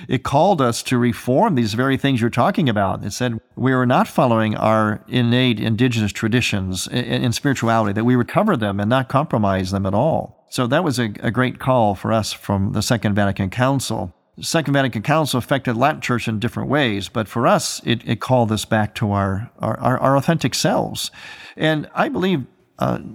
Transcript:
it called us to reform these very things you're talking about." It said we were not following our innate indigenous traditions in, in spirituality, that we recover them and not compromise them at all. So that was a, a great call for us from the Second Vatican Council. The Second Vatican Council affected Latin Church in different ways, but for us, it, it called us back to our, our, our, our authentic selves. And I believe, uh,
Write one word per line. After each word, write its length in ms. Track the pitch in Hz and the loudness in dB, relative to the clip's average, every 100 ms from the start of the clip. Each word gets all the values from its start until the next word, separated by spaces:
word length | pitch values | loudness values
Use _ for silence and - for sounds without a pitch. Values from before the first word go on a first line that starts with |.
| 180 | -4
it 140 | 147 | -4
called 400 | - 143 214 180 | 0 2 4 4
us 200 | 123 117 | 2 0
to 120 | - 123 | 0 2
reform 600 | 120 110 - 135 220 135 | 2 0 0 2 2 2
these 180 | 113 | 0
very 240 | 107 135 131 | 0 0 0
things 240 | 139 127 | 0 0
you're 80 | 117 | 0
talking 400 | - 117 - 139 | 2 0 2 0
about." 340 | 104 95 - | 2 0 -2
It 80 | 101 | -6
said 260 | - 123 110 - | -4 -4 -4 -10
we 200 | - 123 | -2 0
were 120 | 131 123 | 2 2
not 220 | 143 226 | 2 2
following 480 | - 131 113 110 - | 2 2 4 2 0
our 480 | 110 110 107 104 - | 2 2 2 -2 -4
innate 520 | 127 120 123 127 107 | 0 2 2 2 0
indigenous 520 | 113 107 127 117 104 | 0 2 2 2 0
traditions 760 | - 110 120 - 104 92 92 - | -2 0 0 0 -2 -4 -4 -4
in, 180 | 127 | -4
in 280 | 123 123 131 | -2 -2 -2
spirituality, 600 | 117 143 127 113 113 104 | 0 0 0 2 2 2
that 120 | 101 | 0
we 120 | 117 123 | 2 2
recover 400 | 117 170 220 147 | 2 0 2 2
them 240 | 104 101 | 0 0
and 80 | 104 | 0
not 220 | 131 131 | 0 0
compromise 600 | 135 151 123 101 95 92 | 0 0 2 2 2 0
them 120 | 98 | -2
at 80 | 98 | 0
all. 520 | 101 151 139 - _ _ | 0 0 0 -4 _ _
So 180 | - 120 | -4 0
that 140 | 147 | 0
was 140 | 180 123 | 0 0
a, 140 | 113 104 | -2 -2
a 100 | 120 | -2
great 280 | 110 127 - | 0 0 -2
call 360 | 135 127 107 | 0 2 2
for 180 | 98 107 | 0 0
us 180 | 110 101 | 0 0
from 400 | - - 101 98 | -6 -2 0 0
the 100 | 92 | 0
Second 320 | - 113 107 | 0 0 0
Vatican 360 | 101 101 95 95 | 0 0 0 -4
Council. 640 | 117 127 139 - 110 98 - _ - | 0 0 0 -2 -6 -8 -12 _ -12
The 60 | |
Second 280 | - 165 143 | -4 -2 0
Vatican 300 | 139 135 110 | 2 0 -2
Council 340 | 101 151 147 127 | 0 0 2 -2
affected 400 | - 139 131 113 | -2 -2 -2 0
Latin 240 | 139 117 | 0 0
Church 260 | - 120 117 | -2 -2 -2
in 120 | 107 | -2
different 320 | 113 107 117 | -4 -4 -2
ways, 400 | 143 127 98 95 | 0 2 -2 -4
but 180 | 120 101 | -6 -4
for 180 | 117 147 | 0 2
us, 360 | 196 - - | 2 0 -6
it, 160 | - 117 - | -2 -2 -2
it 120 | 113 | -4
called 300 | - 127 110 | 0 2 2
us 140 | 107 | 0
back 300 | - 110 104 | 0 0 0
to 180 | - 104 | -2 -2
our, 380 | 101 98 95 117 - | 0 0 -2 -6 -6
our, 200 | 107 120 | -4 -2
our, 200 | 123 127 | -2 0
our 180 | 135 139 | 2 2
authentic 380 | 156 165 127 | 2 0 0
selves. 560 | - 160 220 - - - - - - - | 0 0 0 -2 -6 -10 -12 -18 -20 -18
And 320 | - 156 156 139 | -4 -2 -2 -4
I 140 | - 214 | -4 -2
believe, 380 | 262 185 165 123 _ _ - | 0 0 0 -4 _ _ -4
uh, 200 | 64 60 - | -2 -2 -6